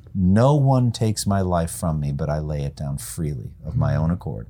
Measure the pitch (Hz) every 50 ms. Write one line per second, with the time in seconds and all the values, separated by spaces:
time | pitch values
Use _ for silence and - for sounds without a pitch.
0 | - - - 98 92 90 95 107 120 139 147 151 135 135 135 127 123 120 110 -
1 | 117 110 107 - - 101 101 98 92 90 90 85 82 82 - - - 85 78 78
2 | 71 71 71 69 80 73 76 78 76 76 76 73 69 71 71 - 78 71 71 71
3 | - - - - 82 73 73 62 55 - - - - 78 78 - - 71 71 73
4 | 78 80 87 - - - 64 55 -